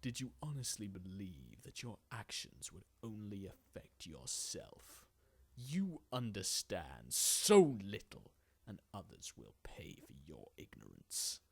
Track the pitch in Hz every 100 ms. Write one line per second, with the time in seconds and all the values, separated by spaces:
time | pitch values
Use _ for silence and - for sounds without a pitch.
0 | 127 117 127 - 151 143 120 - 104 95
1 | 92 95 95 78 62 57 - - 120 104
2 | _ - - - - - - - - _
3 | 113 107 104 101 95 - _ - - _
4 | 85 76 64 - - - - - - -
5 | - _ - - - - 123 165 196 156
6 | - 127 120 98 - - - 92 73 65
7 | 58 - - - - 208 165 120 98 104
8 | - - - _ _ _ - 101 _ 101
9 | 101 - - - 52 - - - - -
10 | - 69 71 67 - - - - 52 50
11 | - - - - _